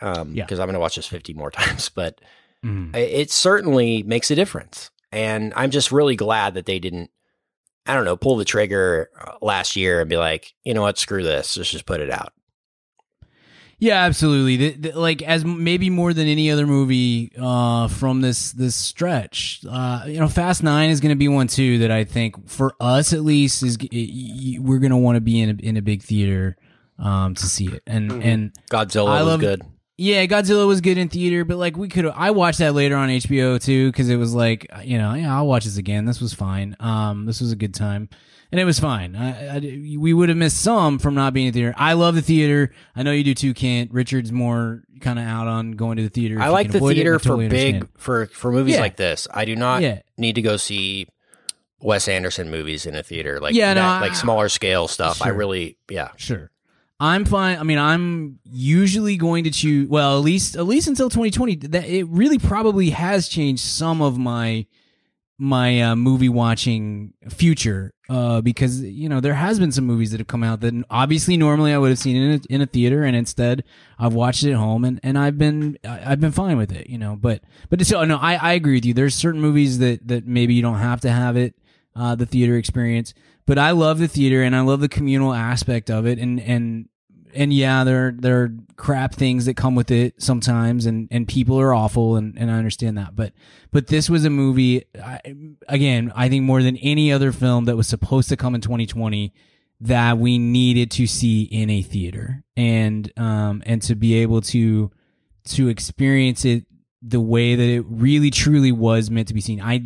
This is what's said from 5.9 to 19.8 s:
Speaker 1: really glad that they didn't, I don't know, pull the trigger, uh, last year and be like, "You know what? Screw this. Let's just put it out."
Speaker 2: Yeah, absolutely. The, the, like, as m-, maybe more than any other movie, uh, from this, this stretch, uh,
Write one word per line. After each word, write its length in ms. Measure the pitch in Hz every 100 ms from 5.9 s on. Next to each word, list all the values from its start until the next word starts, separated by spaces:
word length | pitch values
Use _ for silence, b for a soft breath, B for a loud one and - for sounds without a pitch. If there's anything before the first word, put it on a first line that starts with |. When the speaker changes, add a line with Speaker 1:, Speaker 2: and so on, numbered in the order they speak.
Speaker 1:
really 240 | 139 147 113
glad 380 | 104 110 101
that 140 | 92 90
they 100 | 92
didn't, 300 | 90 87 85 _ _ _ _ _ _ _ -
I 80 | 135
don't 100 | 95
know, 100 | 90
pull 220 | 135 120
the 80 | 95
trigger, 640 | 110 104 98 92 82 - -
uh, 140 | - -
last 340 | 107 98 - 98
year 240 | 92 87
and 80 | 80
be 80 | 85
like, 360 | 82 80 - _
"You 120 | - 110
know 80 |
what? 160 | 104 -
Screw 240 | - 98
this. 340 | 82 71 - -
Let's 140 | 85
just 160 | - -
put 120 | 85
it 100 | 69
out." 220 | 64 - _ _ _ _ _ _ _ _ _ b b b b b b
Speaker 2:
Yeah, 240 | 220 196
absolutely. 540 | 180 - 156 139 131 127
The, 320 | 151 143 160
the, 80 | 156
like, 240 | 165 147
as 200 | 151 165
m-, 200 | 160 170
maybe 260 | 165 180 185
more 240 | 180 175
than 140 | 160 151
any 240 | 151 156
other 160 | 147 147
movie, 640 | 139 135 127 123 117 117 -
uh, 520 | 127 123 120 117 113
from 340 | - 135 131
this, 300 | 127 120 -
this 240 | 123 127 -
stretch, 840 | - - 175 143 95 - - - -
uh, 360 | 127